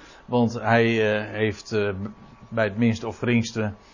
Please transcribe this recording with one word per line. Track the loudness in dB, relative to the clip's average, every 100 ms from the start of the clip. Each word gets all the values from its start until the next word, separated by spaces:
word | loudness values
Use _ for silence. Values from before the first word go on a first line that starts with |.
| -20 -20
Want | -2 2 2
hij, | 0 2 4
eh, | 4 4 2 0 -2
heeft, | -2 -2 -2 -4
eh, | -2 -2 -4 -8 -12 -20 -20 -8
bij | -2
het | -2 2
minste | 2 2 -4
of | -6
geringste, | 0 0 0 -4 -4 -6 -16